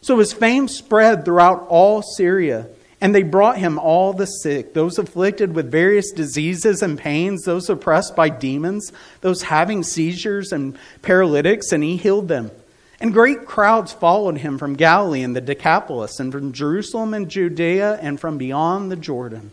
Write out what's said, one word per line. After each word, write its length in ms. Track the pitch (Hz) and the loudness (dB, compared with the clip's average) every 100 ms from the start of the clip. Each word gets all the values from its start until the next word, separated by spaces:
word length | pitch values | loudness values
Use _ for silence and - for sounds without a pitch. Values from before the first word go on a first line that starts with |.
So 160 | - 247 | 2 2
his 160 | 208 | 2
fame 340 | - 226 254 269 | 2 0 2 -2
spread 560 | - - 214 220 208 | -6 0 4 4 4
throughout 440 | 156 175 175 190 - | 2 6 6 6 2
all 320 | 170 196 214 | 4 6 4
Syria, 640 | 202 - 175 190 160 113 113 - _ _ | -4 -2 0 2 0 -4 -8 -18 _ _
and 140 | 196 | 2
they 80 | 202 | 2
brought 380 | 175 185 208 247 | 2 4 4 2
him 180 | 185 151 | -2 0
all 360 | 156 165 190 | 2 2 2
the 120 | 190 190 | -2 -6
sick, 480 | - 156 143 117 | -4 -4 -4 -4
those 240 | 160 165 175 | -2 -2 -2
afflicted 560 | 196 170 190 202 196 | -6 -2 -2 0 -2
with 160 | 160 135 | -2 0
various 420 | 156 180 208 196 | 2 4 4 0
diseases 720 | - 147 131 156 180 220 196 | -6 -4 -2 -4 0 0 0
and 160 | 196 147 | -2 -4
pains, 460 | 151 147 180 190 | -4 -2 -2 -4
those 260 | 180 175 175 | -4 -4 -2
oppressed 460 | 185 - 160 190 - | -4 2 0 0 0
by 140 | 160 | 0
demons, 600 | 123 131 139 165 208 208 - - - | 0 -6 -4 -4 -6 -10 -18 -20 -6
those 220 | 185 180 | -4 -4
having 400 | - 156 175 214 | 0 0 2 -2
seizures 680 | 165 - 160 175 214 202 185 | -4 -4 -4 -4 -6 -6 -4
and 240 | 160 135 - - - | -6 -6 -10 -20 -12
paralytics, 680 | - 185 185 147 160 214 - | 2 4 4 2 2 0 0
and 120 | 160 | 0
he 140 | 151 175 | 0 0
healed 320 | 208 202 180 | 0 0 0
them. 200 | 147 110 - _ _ _ _ | -4 -4 -14 _ _ _ _
And 140 | 226 | 0
great 320 | 214 240 285 - | 4 4 2 -6
crowds 460 | - 202 226 180 | 0 2 2 0
followed 460 | - 170 190 202 151 | 0 2 2 0 -4
him 180 | 147 135 | -6 -6
from 180 | 143 139 | -6 2
Galilee 460 | 160 175 202 139 | 4 4 2 -2
and 140 | 127 123 | -4 -4
the 60 | |
Decapolis, 800 | 127 139 - 175 - 131 107 - | -6 -2 2 2 0 -8 -8 -8
and 120 | 131 | -8
from 220 | 139 139 | -6 -10
Jerusalem 600 | 123 147 180 202 233 220 | -6 -4 -2 -4 -6 -6
and 160 | 214 185 | -6 -6
Judea, 680 | 196 175 156 170 185 208 208 | -4 -4 -2 -2 0 -2 -4
and 180 | 156 143 | -6 -8
from 200 | 165 151 | -8 -6
beyond 500 | 131 139 160 190 196 | -6 -2 -2 -2 -6
the 60 | 180 | -10
Jordan. 560 | 156 127 123 110 104 | -8 -8 -8 -12 -18